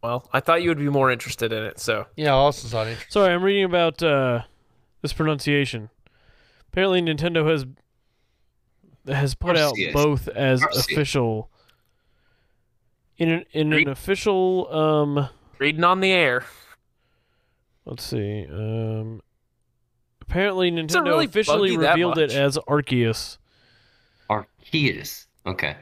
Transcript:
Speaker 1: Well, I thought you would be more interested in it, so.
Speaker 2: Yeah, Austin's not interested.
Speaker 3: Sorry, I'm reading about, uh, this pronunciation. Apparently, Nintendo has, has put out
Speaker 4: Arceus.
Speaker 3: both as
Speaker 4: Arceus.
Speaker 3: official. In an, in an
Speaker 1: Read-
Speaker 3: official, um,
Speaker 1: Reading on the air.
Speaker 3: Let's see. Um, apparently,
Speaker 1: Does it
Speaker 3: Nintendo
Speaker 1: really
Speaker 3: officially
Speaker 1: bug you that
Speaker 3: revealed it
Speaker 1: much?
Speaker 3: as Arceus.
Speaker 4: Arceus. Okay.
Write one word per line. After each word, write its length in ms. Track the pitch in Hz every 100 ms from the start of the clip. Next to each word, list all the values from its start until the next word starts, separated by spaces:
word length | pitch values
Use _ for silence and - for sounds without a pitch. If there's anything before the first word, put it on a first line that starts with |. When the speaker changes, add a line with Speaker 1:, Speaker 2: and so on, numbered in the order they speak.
Speaker 1:
Well, 260 | 117 123 -
I 80 | 135
thought 220 | - 165
you 80 | 175
would 80 | 156
be 120 | 143
more 220 | 143 131
interested 400 | 123 127 - 117
in 120 | 110
it, 160 | 107 -
so. 260 | - 107 - -
Speaker 2:
Yeah, 180 | 151
Austin's 400 | 135 139 139 117
not 140 | 117 110
interested. 240 | 113 -
Speaker 3:
Sorry, 220 | 208 190
I'm 100 | 175
reading 200 | 185 202
about, 380 | 190 175 170 156
uh, 400 | 165 143 131 120 113 _ _ _ _ _
this 100 | 151
pronunciation. 760 | - 156 147 151 143 139 117 110 _ _ _ _ _ _ _ _
Apparently, 300 | - 190 185
Nintendo 480 | 170 151 165 165 156
has, 160 | 160 131 135 _ _ _ _ _ _ _ _ _ _ _ _ 143
has 260 | 135 139
put 240 | - 175 165
out 160 | 147
Speaker 4:
Arceus. 200 | 113 87
Speaker 3:
both 340 | 143 147 139 -
as 320 | 165 135 131
Speaker 4:
Arceus. 300 | - - -
Speaker 3:
official. 580 | 151 143 139 117 110 - _ _ _ _ _ _ _ _ _ _ _ _ _ _ _ _ _
In 120 | 165
an, 160 | 165 -
in 220 | - 151
an 40 | 156
Speaker 1:
Read- 100 | 143
Speaker 3:
official, 840 | 135 - 190 220 190 185 185 -
um, 560 | 156 156 151 147 143 139 - _ -
Speaker 1:
Reading 260 | 139 156
on 180 | 175 185
the 100 | 190
air. 340 | 185 156 123 - - - - _ _ _ _ _ _ _ _ _ _ -
Speaker 3:
Let's 180 | 127
see. 420 | - 117 101 104 73
Um, 720 | 78 107 113 113 110 110 113 - _ _ _ _ _ _ _ _ _
apparently, 480 | - 175 202 185 180
Speaker 1:
Does 240 | 170 160
it 60 | 196
Speaker 3:
Nintendo 60 | 294
Speaker 1:
really 200 | 311 302
Speaker 3:
officially 440 | 196 214 147 196
Speaker 1:
bug 40 |
you 60 | 175
that 80 | 147
Speaker 3:
revealed 240 | 165 175 160
it 100 | 151
Speaker 1:
much? 60 | 127
Speaker 3:
as 200 | 139 139 -
Arceus. 680 | 147 139 127 113 110 - - _ _ _ _ _ _ _ _ _
Speaker 4:
Arceus. 960 | 107 - _ - 160 139 90 - - - _ -
Okay. 280 | 92 78 71